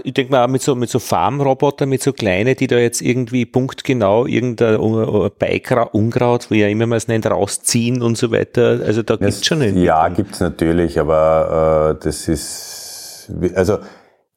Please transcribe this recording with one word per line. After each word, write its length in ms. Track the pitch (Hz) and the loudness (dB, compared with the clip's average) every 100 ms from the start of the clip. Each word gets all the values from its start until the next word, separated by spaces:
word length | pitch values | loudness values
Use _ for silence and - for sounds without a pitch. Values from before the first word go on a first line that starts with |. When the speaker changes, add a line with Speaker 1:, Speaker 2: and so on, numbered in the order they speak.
Speaker 1:
ich 120 | - | -6
denke 180 | 131 127 | -4 0
mal 120 | 135 123 | 2 2
auch 20 | |
mit 140 | 131 | 0
so, 120 | - | 0
mit 140 | 123 120 | -2 0
so 100 | 127 | -2
Farmroboter, 880 | - 95 92 139 135 131 147 - | -2 0 0 0 0 2 0 0
mit 180 | 139 135 | -2 0
so 120 | - | -2
kleine, 400 | 127 107 90 120 | -2 0 2 2
die 120 | 131 131 | 0 2
da 80 | 120 | 2
jetzt 260 | 120 - | 2 0
irgendwie 420 | - 123 117 127 | -2 -2 -2 -2
punktgenau 800 | 117 127 131 - - 123 98 110 | -2 -2 -2 -4 -2 0 2 2
irgendein 560 | 131 117 123 110 117 110 | 2 0 -2 0 2 2
U-, 460 | 107 110 110 104 92 | 2 0 0 0 0
U-, 20 | |
Beigra-, 600 | - - 92 - 120 117 | -2 -2 -2 0 0 0
Unkraut, 580 | 107 113 120 123 120 - | 0 0 2 2 0 2
wie 100 | 110 | 2
ja 60 | 104 | 2
immer 180 | 107 117 | 2 0
man 100 | 117 | 0
es 120 | - | -2
nennt, 180 | 113 107 | -2 0
rausziehen 760 | 90 101 - - 120 117 127 | 0 -2 -4 -2 0 0 0
und 160 | 117 113 | 0 0
so 140 | 120 | 0
weiter. 500 | 107 - - 117 120 | 0 0 2 2 2
Also 200 | - 110 | 0 -2
da 140 | 107 110 | 0 0
Speaker 2:
Das 160 | 101 | 0
Speaker 1:
gibt's 120 | 104 - | -2 -2
schon 140 | 160 | 0
eine 120 | 113 95 | 0 2
Speaker 2:
ja, 280 | 87 80 85 | 4 4 2
Speaker 1:
Entwicklung. 180 | 90 104 | 0 -4
Speaker 2:
gibt's 140 | - | -2
natürlich, 580 | 87 - 82 85 82 - | -4 0 0 2 0 0
aber, 960 | 76 78 78 80 80 80 80 78 78 78 | 0 2 4 2 0 0 2 2 2 -2
äh, 40 | |
das 260 | 80 76 - | -4 -6 -4
ist, 1000 | 78 - - - - - - - - - | -4 -6 -14 -16 -16 -16 -18 -18 -20 -14
wie-, 260 | 82 87 | -6 -4
also 220 | 92 90 98 - - _ _ _ | 0 0 0 -4 -20 _ _ _